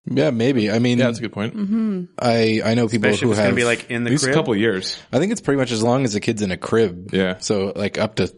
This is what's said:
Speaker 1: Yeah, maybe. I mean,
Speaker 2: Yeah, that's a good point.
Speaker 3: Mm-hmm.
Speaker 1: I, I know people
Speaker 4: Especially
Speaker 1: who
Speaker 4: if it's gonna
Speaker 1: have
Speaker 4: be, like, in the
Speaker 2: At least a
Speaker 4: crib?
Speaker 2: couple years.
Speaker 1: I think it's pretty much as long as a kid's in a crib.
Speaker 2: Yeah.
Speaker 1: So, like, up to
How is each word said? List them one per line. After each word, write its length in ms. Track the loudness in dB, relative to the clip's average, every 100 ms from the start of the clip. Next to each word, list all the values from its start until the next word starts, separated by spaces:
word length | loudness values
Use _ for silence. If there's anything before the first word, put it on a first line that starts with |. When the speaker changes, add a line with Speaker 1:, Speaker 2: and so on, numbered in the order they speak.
| -4
Speaker 1:
Yeah, 260 | 0 2
maybe. 380 | 2 2 2 2
I 80 | 2
mean, 180 | 2 2
Speaker 2:
Yeah, 80 | 2
that's 140 | 0
a 20 |
good 100 | -6
point. 220 | -6 -6 -4
Speaker 3:
Mm-hmm. 480 | -2 -2 -2 -4 -8 -4
Speaker 1:
I, 420 | 0 2 2 2 0
I 80 |
know 140 | 2 2
people 200 | 2 0
Speaker 4:
Especially 180 | 2 2
Speaker 1:
who 40 |
Speaker 4:
if 60 | 2
it's 20 |
gonna 80 | 2
Speaker 1:
have 80 | 2
Speaker 4:
be, 80 |
like, 260 | 2 0 -4
in 140 | -4
the 60 | 0
Speaker 2:
At 20 |
least 120 | 0
a 40 | 2
Speaker 4:
crib? 80 | 0
Speaker 2:
couple 200 | 0 2
years. 420 | 2 0 -6 -12 -4
Speaker 1:
I 60 | -2
think 120 | 0
it's 80 | -2
pretty 160 | -2 0
much 120 | 0
as 100 | 0
long 200 | 2 2
as 120 | 0 -2
a 40 |
kid's 220 | -2 -2
in 100 | -2
a 60 | -4
crib. 560 | 0 2 2 -2 -4
Speaker 2:
Yeah. 240 | 0 0 -2
Speaker 1:
So, 320 | -2 -2 -2 -4
like, 220 | -4 -2
up 180 | -2 -2
to 180 | -4